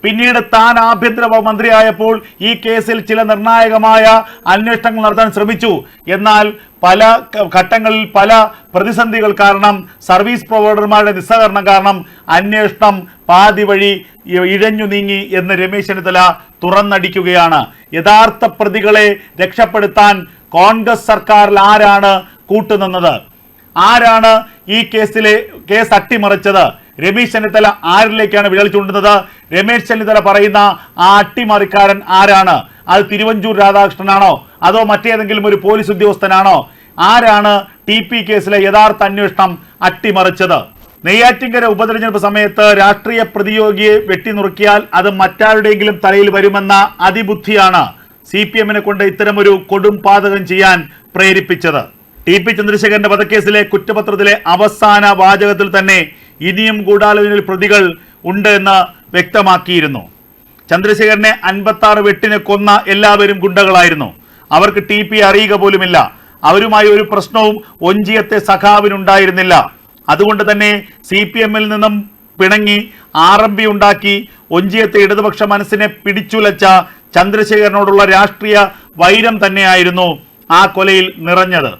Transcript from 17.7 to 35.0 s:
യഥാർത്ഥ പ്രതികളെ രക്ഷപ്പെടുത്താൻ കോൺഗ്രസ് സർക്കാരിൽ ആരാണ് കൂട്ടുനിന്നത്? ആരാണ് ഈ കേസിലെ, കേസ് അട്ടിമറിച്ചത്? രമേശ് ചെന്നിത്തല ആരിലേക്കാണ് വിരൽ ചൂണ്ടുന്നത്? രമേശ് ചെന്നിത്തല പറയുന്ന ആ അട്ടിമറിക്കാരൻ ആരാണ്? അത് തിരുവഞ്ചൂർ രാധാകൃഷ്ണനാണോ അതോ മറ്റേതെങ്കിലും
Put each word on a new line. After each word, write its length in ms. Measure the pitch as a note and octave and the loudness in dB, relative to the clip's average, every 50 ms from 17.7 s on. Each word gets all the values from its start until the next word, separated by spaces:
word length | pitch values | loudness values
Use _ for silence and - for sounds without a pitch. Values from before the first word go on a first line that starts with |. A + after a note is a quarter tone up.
| - _ _ _ - | -12 _ _ _ -8
യഥാർത്ഥ 480 | D#3+ D#3+ G3+ G#3 G#3+ A3 A3 G#3 - A#3 A3+ - _ | -2 2 4 4 4 4 2 0 -2 -4 -4 -2 _
പ്രതികളെ 480 | G#3+ G#3 F#3 F#3 F3+ G#3 G#3 G#3+ G#3+ G#3 G3+ G3+ - _ _ - | -6 -4 -4 -2 0 2 2 4 4 2 0 -4 -10 _ _ -6
രക്ഷപ്പെടുത്താൻ 720 | F#3 F#3 - - A3+ F#3 F3+ G#3+ G3+ G3+ G3 A3 G#3 G#3 G3+ F#3+ E3+ - _ _ _ _ - | -6 -6 0 -2 -2 0 0 -2 -2 -2 2 2 2 2 2 0 -6 -16 _ _ _ _ 0
കോൺഗ്രസ് 520 | E3 F3+ G#3 A3+ A3+ G#3 A#3 A#3 A3 - - | 2 2 2 2 0 -2 -2 -2 -2 0 -2
സർക്കാരിൽ 480 | A3 G#3 - - G#3+ G#3 G#3 G3+ G3+ G3 G3 G3+ | -2 -2 0 2 4 4 4 4 2 2 4 4
ആരാണ് 420 | G#3+ G#3+ G#3 G3+ G3+ G3 G3 G3 G3 F#3 - - _ _ _ _ | 4 4 4 4 2 2 2 2 0 0 -4 -10 _ _ _ _
കൂട്ടുനിന്നത്? 640 | G3 G#3+ G3+ G#3 A3 G3 G3 F#3 F3+ F3+ F3 E3 C3+ G#2+ - _ _ _ _ _ _ _ _ _ _ D#3+ F3+ G#3 | -4 -4 -2 -2 -2 -2 -2 -4 -4 0 0 0 -2 -2 -10 _ _ _ _ _ _ _ _ _ _ 0 2 2
ആരാണ് 420 | A#3 A#3+ A#3 A#3 A3+ A3+ A3 A3 A3 A3 A#3 - _ _ _ - G3+ | 2 4 4 4 2 4 4 4 2 2 0 -6 _ _ _ -6 -4
ഈ 40 | A3+ A3+ - | -4 -4 -2
കേസിലെ, 440 | - A3 G#3+ G#3 - A3 G#3+ G#3 G#3+ A3 - - - - - - | -2 -4 -4 -2 -2 -2 0 0 0 0 -2 -8 -18 -20 -8 -4
കേസ് 240 | G3+ A3 A3+ A3 A3+ G3 | -2 -2 0 0 0 -2
അട്ടിമറിച്ചത്? 680 | - - B3 A3+ G#3 G3+ G3+ F#3+ - G3+ G3 F#3+ E3 A#2 - - _ _ _ - D3+ | 0 -2 -4 -2 0 0 -2 0 -2 0 2 2 0 0 -2 -10 _ _ _ -6 -6
രമേശ് 300 | F#3 G3+ A#3 A#3+ A#3+ A3+ | -4 -2 -2 -4 -2 -4
ചെന്നിത്തല 340 | A3 G#3+ G#3+ - G#3+ G#3+ G#3 F#3+ - - E3 F3+ | -4 -6 0 0 2 2 2 0 -2 -4 0 2
ആരിലേക്കാണ് 520 | G3+ A3 A3 G#3 A3 G#3+ G3 G#3 G#3 G#3 G3+ | 2 2 0 0 -4 -4 -2 -2 -2 0 0
വിരൽ 160 | F#3 G3 G3+ G3+ - | 0 0 0 0 0
ചൂണ്ടുന്നത്? 400 | G3+ G3+ F#3+ F#3+ G3+ F#3 G#3 G#3 G3+ F#3 - - _ _ _ D#3 | -2 -4 -2 -4 0 2 2 2 2 0 -6 -20 _ _ _ -4
രമേശ് 320 | F3+ G3 G#3+ A#3+ A#3 - - | -2 -2 0 -2 -2 -2 -4
ചെന്നിത്തല 300 | A#3 A3 A3 G#3 G#3+ G#3+ - | -6 -4 -2 -2 -2 0 0
പറയുന്ന 320 | G3+ G3 G3+ G3+ G#3 G3 G#3 G3+ G3+ F3+ - - - _ - F3 | 0 2 2 2 2 2 2 2 2 0 -2 -12 -20 _ 0 2
ആ 20 | F#3+ G3 G3+ | 4 4 4
അട്ടിമറിക്കാരൻ 800 | G3+ - - B3 A#3+ A3 G#3+ G3+ G3 F#3+ - G3+ G3 G3 G3 G3 F#3+ - F#3 F#3+ | 2 0 -4 -6 -2 0 0 0 0 0 0 2 2 2 2 -2 -4 0 2 2
ആരാണ്? 360 | G3 G3+ G3+ F#3+ F#3+ F3+ D#3+ B2 - - _ _ _ E3 | 4 4 4 4 4 2 0 -2 -2 -10 _ _ _ 0
അത് 120 | F3 G3+ G3+ G3+ | 0 0 0 0
തിരുവഞ്ചൂർ 440 | G#3 G3+ G#3+ A3 A3+ G#3+ F#3 A3 G#3+ F#3+ G3+ | -4 -2 -2 -2 -2 -2 -4 -4 0 2 2
രാധാകൃഷ്ണനാണോ 720 | G3 G3 G3+ G3+ F#3+ - - F#3+ G3 G3 G3 G3 F#3 D3+ C3 - _ _ _ - | 4 4 4 2 0 -2 -6 -4 -2 0 2 2 2 2 0 -6 _ _ _ -2
അതോ 140 | F3 G3+ A3 A3+ G#3 | 0 2 2 0 0
മറ്റേതെങ്കിലും 540 | G#3 G3+ | -2 -2